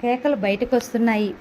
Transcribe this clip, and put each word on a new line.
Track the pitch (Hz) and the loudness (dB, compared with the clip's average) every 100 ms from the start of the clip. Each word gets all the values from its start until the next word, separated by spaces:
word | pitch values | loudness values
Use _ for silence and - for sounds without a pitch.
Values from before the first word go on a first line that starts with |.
కేకలు | 240 247 285 277 | -2 0 0 0
బయటకు | 196 202 - 247 | 0 0 0 0
వస్తున్నాయి. | - 233 233 214 208 - | 0 0 2 2 -2 -4